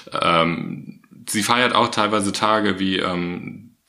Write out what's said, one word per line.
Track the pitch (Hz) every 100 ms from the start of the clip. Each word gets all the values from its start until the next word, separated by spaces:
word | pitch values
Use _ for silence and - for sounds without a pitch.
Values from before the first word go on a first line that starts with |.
| - -
ähm, | 87 85 82 82 85 - - - _ - -
sie | 110
feiert | 101 120 120
auch | 113 117
teilweise | 113 104 107 101
Tage | - 107 110 104 92
wie, | 95 92
ähm, | 92 90 87 90 - - - _